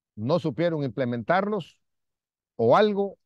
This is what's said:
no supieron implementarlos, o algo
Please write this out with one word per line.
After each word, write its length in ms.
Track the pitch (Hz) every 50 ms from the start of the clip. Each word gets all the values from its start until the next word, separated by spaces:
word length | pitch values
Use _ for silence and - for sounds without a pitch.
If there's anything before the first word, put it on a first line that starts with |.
| _ _ _
no 240 | 104 107 120 160 175
supieron 440 | - 160 120 - 170 175 165 151 143
implementarlos, 960 | 131 104 - 131 120 123 120 110 - 170 190 196 202 214 202 156 - _ _ _ _ _ _ _ _ _ _ _ _ _ _ _ _ _
o 200 | - 117 113 147
algo 420 | 180 214 214 208 190 202 196 - - _